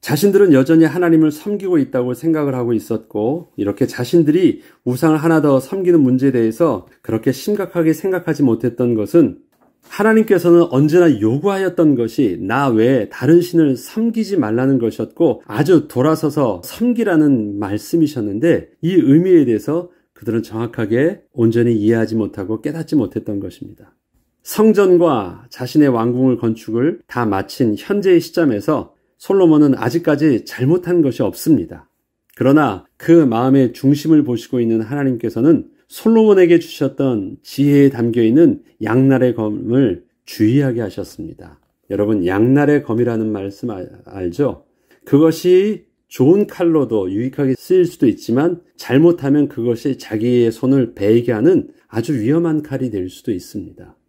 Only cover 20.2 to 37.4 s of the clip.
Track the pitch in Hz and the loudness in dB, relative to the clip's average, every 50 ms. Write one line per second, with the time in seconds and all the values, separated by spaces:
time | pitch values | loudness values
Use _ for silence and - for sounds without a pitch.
20.2 | - 107 110 117 110 - 107 113 117 117 - - 117 101 107 120 139 165 196 202 | -10 -6 -4 -4 -6 -6 -8 -8 -8 -8 -6 -6 -4 -2 0 0 0 0 -2 -6
21.2 | _ _ _ - 117 113 110 117 120 120 117 107 101 107 113 113 113 107 110 113 | _ _ _ 0 0 0 2 2 0 0 0 0 0 0 0 0 0 -2 -2 -4
22.2 | 104 98 - - 98 90 110 107 - 147 147 160 160 - - 151 117 92 - 110 | -6 -6 -6 -10 -10 -8 -8 -8 -8 -10 -8 -8 -8 -4 -2 -2 -2 -2 -6 -10
23.2 | - - 107 101 98 92 85 - - 101 98 _ 104 _ _ _ _ _ _ _ | -10 -8 -10 -10 -10 -12 -14 -16 -20 -20 -20 _ -20 _ _ _ _ _ _ _
24.2 | _ _ _ _ _ - - - 214 220 214 185 202 190 180 175 170 170 143 117 | _ _ _ _ _ -14 -2 2 4 4 4 4 4 4 4 4 4 2 0 0
25.2 | 101 90 87 - - - - - 123 127 - 156 147 143 127 113 113 120 123 123 | -4 -6 -12 -18 -20 -20 -14 -12 -12 -4 0 2 2 2 2 0 0 -2 0 0
26.2 | 131 131 127 113 - 117 110 113 - - 107 117 123 156 - - _ _ - 123 | 0 0 0 0 -2 -4 -4 -4 -8 -6 -4 -2 -2 -2 -4 -6 _ _ -6 -4
27.2 | 120 110 101 95 98 - - - 135 113 104 98 - - 202 208 175 190 185 165 | -4 -2 -2 -4 -6 -8 -4 -2 -2 -2 -2 -4 -6 -4 -4 -2 2 2 2 2
28.2 | 165 - - - 170 147 117 104 101 - 156 127 - - _ _ _ _ _ _ | 2 -2 -4 -2 0 0 0 -2 -2 -4 -4 -4 -4 -10 _ _ _ _ _ _
29.2 | - - 196 196 185 165 156 151 151 143 131 107 - 135 123 170 165 - 151 139 | -6 -2 0 2 4 4 4 4 4 2 2 0 -2 -4 -4 -2 -2 -2 -2 0
30.2 | 147 160 135 107 - - - - 127 131 165 185 180 170 180 175 160 139 120 - | 2 0 0 0 -4 -8 -10 -4 -2 0 0 -2 -2 -2 -2 -2 -2 -2 -4 -2
31.2 | 123 98 - - - 165 160 120 85 - - 82 - _ _ _ _ _ _ _ | -4 -6 -6 -6 -2 0 0 0 0 -6 -12 -20 -20 _ _ _ _ _ _ _
32.2 | _ _ _ - - 127 139 156 151 127 101 92 - _ _ _ - - 165 170 | _ _ _ -2 0 2 4 4 2 0 -2 -6 -12 _ _ _ 0 4 4 4
33.2 | 160 131 113 113 123 131 135 139 131 120 - - - 135 147 147 - 160 160 151 | 4 4 0 0 0 2 2 2 2 0 -2 -2 0 0 0 0 2 2 2 2
34.2 | 139 123 123 113 117 - - 127 120 113 113 113 110 107 135 147 143 135 127 117 | 2 0 -2 -6 -6 -6 -4 -2 -2 0 0 -2 -2 -4 -6 -4 -4 -4 -4 -4
35.2 | - 113 - 117 117 151 165 117 - - _ _ _ _ - - - 220 226 226 | -6 -6 -4 0 2 2 2 2 0 -6 _ _ _ _ -20 -4 0 2 2 4
36.2 | 220 214 202 190 180 165 170 170 165 - - - 151 135 135 - 143 135 123 110 | 4 4 4 4 4 4 4 2 2 -2 -8 -6 -6 -6 -4 -2 -2 -2 -2 -2
37.2 | 95 92 - - | -6 -8 -12 -16